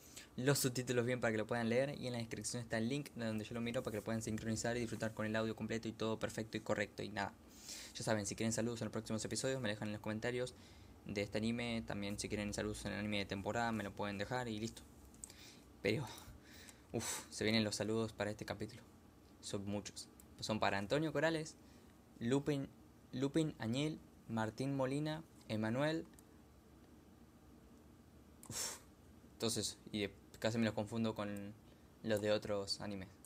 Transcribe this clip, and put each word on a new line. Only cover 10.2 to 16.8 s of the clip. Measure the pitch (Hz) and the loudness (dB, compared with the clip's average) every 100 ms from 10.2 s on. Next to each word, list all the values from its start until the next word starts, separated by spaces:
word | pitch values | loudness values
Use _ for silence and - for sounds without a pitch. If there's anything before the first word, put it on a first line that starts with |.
| 120 123 127 - - - - - - | 0 0 -2 -6 -18 -18 -20 -12 -4
de | 101 | 0
este | 101 107 | 0 2
anime. | 113 117 120 113 113 | 2 2 0 -2 -2
También | 101 101 104 | -4 -2 -4
si | 104 | -2
quieren | 104 104 | -2 0
saludos | 101 104 101 104 | 0 -2 -2 -4
en | |
el | 101 | -2
anime | 107 104 | 0 0
de | 98 | 0
temporada | 98 98 113 117 | -2 0 2 2
me | 110 | 0
lo | 98 95 | -2 -2
pueden | 101 98 | -2 -2
dejar | 101 123 120 | -2 -2 0
y | 107 | -2
listo. | 113 - - - - - - - - - - - | -4 -6 -16 -18 -20 -16 -16 -16 -18 -18 -20 -2
Pero, | 104 113 120 - - - - - - - | 0 2 -2 -10 -16 -18 -18 -18 -18 -20